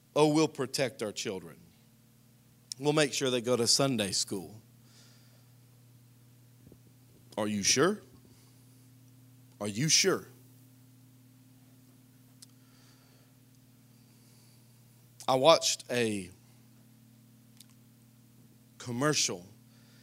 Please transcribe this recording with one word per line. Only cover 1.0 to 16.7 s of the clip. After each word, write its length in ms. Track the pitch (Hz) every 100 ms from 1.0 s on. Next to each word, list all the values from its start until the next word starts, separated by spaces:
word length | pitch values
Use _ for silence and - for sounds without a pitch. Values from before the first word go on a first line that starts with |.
our 120 | 107
children. 420 | 98 120 95 82 73 - - _ _ _ _ _ _ _ _ _ -
We'll 140 | 143
make 220 | 151 147
sure 160 | - 135
they 100 | 123
go 160 | 113 123
to 120 | 117
Sunday 440 | - 139 120 101
school." 480 | 110 - 101 80 - - - - - - - - - - - - - - - - - - - - - - - - - - - - -
Are 100 | 107
you 160 | 104
sure? 380 | 92 127 160 214 - - - - - - - - - - - - - - - -
Are 80 | 107
you 180 | 101 156
sure? 400 | - 190 127 - - - - - - - - - - - - - - - - - - - - - - - - - - - - - - _ _ _ - _ - _ - - _ - - - - _ - - - - - -
I 100 | 131
watched 500 | 143 165 - - -
a 400 | 123 113 104 90 92 - - -